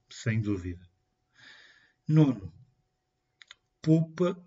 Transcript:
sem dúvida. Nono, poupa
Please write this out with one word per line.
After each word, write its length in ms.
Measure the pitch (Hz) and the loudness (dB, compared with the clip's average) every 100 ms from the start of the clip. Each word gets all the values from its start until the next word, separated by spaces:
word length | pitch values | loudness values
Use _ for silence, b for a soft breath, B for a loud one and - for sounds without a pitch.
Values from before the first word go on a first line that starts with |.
| - | -20
sem 320 | - - 110 | -10 -4 -2
dúvida. 440 | 104 95 90 90 - _ _ _ _ B B B B B B B | -2 -6 -8 -12 -18 _ _ _ _ B B B B B B B
Nono, 480 | - 156 143 110 90 - - _ _ _ _ _ _ _ - - _ _ | 2 4 4 0 -10 -18 -20 _ _ _ _ _ _ _ -20 -20 _ _
poupa 560 | 156 165 160 - 180 185 | 2 2 2 -2 -4 -4